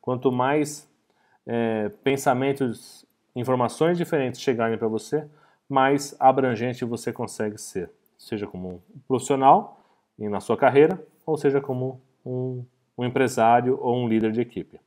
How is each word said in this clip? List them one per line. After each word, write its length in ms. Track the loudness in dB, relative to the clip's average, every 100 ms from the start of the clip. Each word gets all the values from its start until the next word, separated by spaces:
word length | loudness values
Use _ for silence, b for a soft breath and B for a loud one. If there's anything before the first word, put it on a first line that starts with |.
quanto 300 | -4 0 0
mais, 560 | 0 0 0 -2 -6 -18 _ _ _ _ _ -6
é, 440 | -2 -2 -2 -4 -4
pensamentos, 1000 | -2 0 0 0 0 0 -2 -4 -14 -20 _ _ _ -8
informações 600 | -2 0 0 0 0 0
diferentes 440 | -2 -2 -2 -4
chegarem 360 | -4 0 -2 -2
para 100 | -2
você, 400 | -4 -4 -6 -6 b b b _
mais 480 | 2 4 2 -2 2
abrangente 680 | 4 4 0 0 -4 -4 -6
você 260 | -6 -8
consegue 460 | -8 -10 -6 -6 -6
ser. 320 | -10 -10 -10 _ _ _
Seja 300 | -10 -8 -8
como 220 | -10 -12
um 300 | -14 _ -20 _
profissional 760 | -4 0 4 6 6 4 b b b b -12
e 100 | -6
na 120 | -6
sua 180 | -2 2
carreira, 480 | 4 6 4 2 -10 _ -6
ou 120 | 0
seja 220 | 0 0
como 420 | -2 -6 -6 -8 _ _ -10
um, 380 | -6 -6 -8 -12 _ _ -6
um 60 |
empresário 720 | -4 0 0 4 6 6 4 -2
ou 140 | 0 0
um 120 | 2
líder 240 | 2 2
de 80 | -2
equipe. 400 | -4 -6 -12 -16